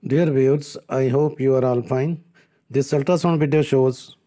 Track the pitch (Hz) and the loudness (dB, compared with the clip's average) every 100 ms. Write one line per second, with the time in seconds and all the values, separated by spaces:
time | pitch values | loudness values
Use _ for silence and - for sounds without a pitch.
0 | - 139 170 135 131 143 143 - _ 131 | -2 0 0 2 2 0 -4 -16 _ -2
1 | 131 131 151 147 131 131 127 123 117 131 | 0 0 0 0 0 2 2 -2 -2 -4
2 | 143 165 _ _ _ _ _ 135 139 151 | -2 -6 _ _ _ _ _ -4 0 -2
3 | 139 175 175 165 151 151 147 135 131 127 | 0 0 2 0 2 2 2 2 2 -2
4 | - - | -12 -20